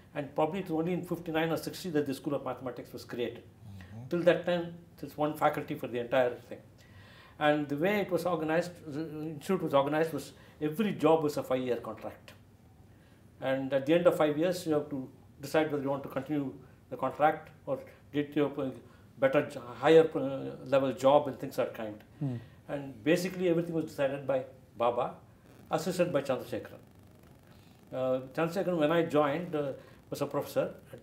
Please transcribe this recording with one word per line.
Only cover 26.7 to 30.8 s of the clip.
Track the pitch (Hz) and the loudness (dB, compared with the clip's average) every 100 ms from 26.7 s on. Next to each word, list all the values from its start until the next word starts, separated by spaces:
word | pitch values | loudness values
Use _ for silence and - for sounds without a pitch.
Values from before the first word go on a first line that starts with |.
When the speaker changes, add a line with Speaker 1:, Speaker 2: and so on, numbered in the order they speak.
| - - - - - - - - - - - - | -16 -20 -20 -20 -20 -20 -20 -20 -20 -20 -20 -10
Speaker 1:
Uh, | 131 131 131 127 | -4 0 0 -2
Chandrasekharan, | - 165 185 180 175 | -2 0 0 0 2
when | 147 | 4
I | 170 | 4
joined, | 165 147 147 151 180 | 4 4 4 2 -4
uh, | 147 143 - - - - | -4 -4 -6 -12 -18 -8
was | - | -6
a | 139 | -2
professor. | - - 131 175 - | -2 -2 -2 -2 -4